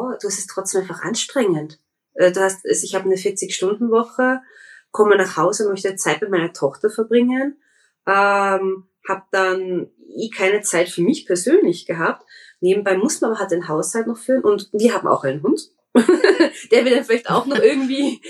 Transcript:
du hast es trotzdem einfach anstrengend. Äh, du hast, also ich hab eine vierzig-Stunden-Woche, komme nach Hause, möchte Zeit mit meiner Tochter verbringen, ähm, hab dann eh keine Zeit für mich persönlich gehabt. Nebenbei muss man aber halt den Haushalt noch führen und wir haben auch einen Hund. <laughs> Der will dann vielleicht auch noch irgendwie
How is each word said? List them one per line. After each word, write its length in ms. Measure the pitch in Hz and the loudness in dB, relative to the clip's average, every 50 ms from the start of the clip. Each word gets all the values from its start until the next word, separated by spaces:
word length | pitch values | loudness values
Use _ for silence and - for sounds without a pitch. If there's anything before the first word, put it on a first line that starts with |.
| 233 254 240 - | -6 -8 -8 -8
du 60 | - 202 | -8 -8
hast 100 | 196 - | -8 -8
es 100 | - - | -10 -10
trotzdem 340 | - - 190 - - 190 | -10 -10 -8 -4 -4 -4
einfach 200 | 190 185 165 - | -4 -4 -8 -10
anstrengend. 760 | - 165 233 - - - - 277 247 202 175 151 - - - _ _ _ _ _ _ _ - | -8 -6 -6 -6 -6 -4 -2 0 0 0 0 -2 -4 -8 -14 _ _ _ _ _ _ _ -2
Äh, 180 | - 185 180 | 2 2 2
du 100 | 180 190 | 4 2
hast, 240 | 190 190 190 - - | 0 0 -2 -4 -2
also 180 | - - - - | -2 -2 -2 -2
ich 100 | 180 196 | -4 -4
hab 100 | 190 190 | -2 0
eine 120 | 190 190 180 | 0 0 0
vierzig-Stunden-Woche, 1200 | - 208 196 - - 185 - - 190 185 214 214 240 233 220 226 233 233 - - 254 254 262 262 - _ _ - - - - - _ _ | 0 -4 -4 -4 -6 -6 -6 -4 -2 -2 -2 -2 -2 0 2 0 0 0 -2 -2 0 0 0 -2 -6 _ _ -20 -20 -20 -20 -20 _ _
komme 260 | - - 214 208 202 202 | 0 2 4 4 6 4
nach 180 | 185 185 - | 4 0 0
Hause, 320 | - 156 180 208 - 214 202 | 0 0 0 0 0 -2 -2
möchte 280 | 196 190 - 196 190 | -2 -2 -4 -4 -4
Zeit 260 | 190 - 165 151 - | -4 -2 -2 -2 -2
mit 80 | 214 202 | -2 -2
meiner 240 | 196 175 165 175 - | -2 -2 -2 -2 -4
Tochter 360 | - - 135 139 - - 214 | -2 -4 -4 -2 -2 -4 -4
verbringen, 680 | 220 - 220 226 226 240 240 247 254 262 269 285 285 _ _ _ _ _ _ _ _ _ - | -2 -2 -2 2 2 2 2 2 0 0 -2 -4 -6 _ _ _ _ _ _ _ _ _ -4
ähm, 800 | - 196 196 202 202 202 202 196 196 190 190 190 190 190 190 185 _ _ _ - - | 0 2 2 4 4 2 2 2 2 0 0 0 -2 -4 -4 -8 _ _ _ -8 -6
hab 220 | 190 185 - _ | -6 -6 -6 _
dann 580 | - 196 190 185 185 190 190 185 185 175 - - _ _ - - - | -2 0 0 0 0 -2 -4 -4 -4 -4 -6 -6 _ _ -20 -16 -10
eh 140 | 117 202 226 | -8 -8 -8
keine 320 | - - 196 190 202 208 | -4 -2 0 0 0 0
Zeit 280 | 208 - - 175 185 175 | -2 -2 0 0 0 0
für 120 | - - | -2 -2
mich 240 | 170 196 311 - - | 0 0 0 -2 -2
persönlich 600 | - 190 180 - 240 302 403 370 202 170 - - | -4 -2 -2 0 2 4 4 4 2 0 -4 -6
gehabt. 380 | - 170 165 165 202 254 - _ _ - - - - - - | -8 -6 -4 -2 -4 -4 -6 _ _ -20 -20 -20 -20 -10 -2
Nebenbei 340 | - 180 190 208 202 196 190 185 | 0 0 2 2 2 0 0 2
muss 220 | 208 302 - - | 0 0 -2 0
man 120 | - 233 | -2 -2
aber 80 | 220 214 | -2 -2
halt 120 | 196 185 | -4 -4
den 160 | 170 175 170 160 | -4 -4 -4 -2
Haushalt 400 | 151 156 180 - - 233 226 226 | -4 -4 -2 -2 -4 -4 -4 -4
noch 100 | 233 - | -6 -6
führen 260 | - - 262 262 - | -2 0 0 2 4
und 260 | 208 208 190 - - | 2 2 0 0 -4
wir 220 | - 214 214 233 220 | -2 2 2 2 2
haben 140 | 190 - - | 2 0 0
auch 160 | - - - | 0 0 0
einen 180 | 135 135 147 | -4 -4 -2
Hund. 300 | 143 214 320 - - - _ _ | -2 -2 -2 -2 -4 -10 _ _
<laughs> 920 | _ _ - 247 226 233 370 - - 403 381 - 320 - - - - - | _ _ 0 2 4 4 4 4 4 4 4 4 4 2 0 -6 -2 2
Der 140 | - 240 240 | 4 4 4
will 100 | 254 247 | 4 2
dann 80 | 269 262 | 2 2
vielleicht 260 | - 233 240 - - | 0 -2 -2 0 0
auch 160 | 160 226 240 | -2 -2 0
noch 120 | 262 285 220 | 0 0 4
irgendwie 600 | 208 - 294 269 269 247 269 269 277 269 254 - - | 4 4 4 4 -2 -2 -2 -2 -2 -2 -2 -6 -10